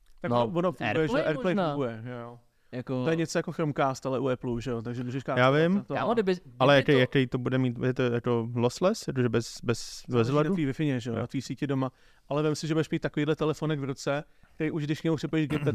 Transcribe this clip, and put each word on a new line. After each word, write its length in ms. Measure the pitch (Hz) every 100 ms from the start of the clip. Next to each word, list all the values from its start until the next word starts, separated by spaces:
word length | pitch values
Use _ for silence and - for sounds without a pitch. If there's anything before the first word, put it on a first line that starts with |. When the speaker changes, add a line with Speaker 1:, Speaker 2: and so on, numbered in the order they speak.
| - -
Speaker 1:
Tak 100 | 127
Speaker 2:
No, 160 | 120 117
Speaker 1:
ono 180 | 170 175
funguje, 220 | 135 113
že 60 | 107
Speaker 2:
AirPlay 220 | 160 262 220
Speaker 1:
AirPlay 280 | 156 220
Speaker 2:
možná. 140 | 196 170
Speaker 1:
funguje, 320 | 143 123 110
jo, 120 | 120 123
jo. 200 | 120 120 _ _ -
Speaker 2:
Jako 320 | 123 123 127
Speaker 1:
To 60 | 131
je 60 | 165
něco 220 | 160 175
jako 140 | 165
Chromecast, 540 | 156 156 143 139 131 135
ale 120 | 131
u 100 | 135
Apple, 320 | 123 127 117
že 100 | 117
jo? 120 | 117
Takže 220 | 113 120
můžeš 180 | 123 131 139
Speaker 3:
Já 60 |
Speaker 1:
kázat 240 | 127 127 143
Speaker 3:
vím. 120 | 165
Speaker 1:
na 80 | 196
to, 120 | -
Speaker 2:
Kámo, 120 | 135 151
Speaker 1:
ale 80 |
Speaker 2:
kdyby, 220 | 233 190 180 - 123
Speaker 3:
Ale 240 | 131 143
Speaker 2:
kdyby 160 | 143 135
Speaker 3:
jaký, 140 | 127
Speaker 2:
to 60 | 139
Speaker 3:
jaký 80 | 127
to 80 | 131
bude 200 | 123 131
mít, 200 | 127 120
je 120 | 127
to, 80 | 127
je 180 | 127 120
to 280 | 123 117 113
lossless, 540 | 120 120 - 185 226 -
jakože 200 | 135 123
bez, 300 | 117 - -
bez, 400 | - 113 - - -
bez 40 |
Speaker 1:
záleží 160 | 120 117
na 40 |
Speaker 3:
hladu? 200 | 147 151
Speaker 1:
tvý 120 | 185 139
Wi-Fi, 300 | 135 151 127
že 100 | 120
jo? 60 | 110
Speaker 3:
Jo. 40 |
Speaker 1:
Na 60 | 117
tvý 160 | 135
síti 240 | - 131 139
doma. 260 | 135 131 _ _ _ -
Ale 140 | 143
vem 120 | 156
si, 120 | 147 151
že 80 |
budeš 160 | 160 147
mít 80 | 165
takovýhle 340 | 151 - 147 156
telefonek 440 | 156 143 151 151
v 40 |
ruce, 400 | 135 135 - 139 - _ -
který 160 | - 156
už 140 | 151
když 160 | 147 156
k 40 |
němu 120 | 165 151
připojíš 320 | 143 160 147
gamepad, 260 | 151 147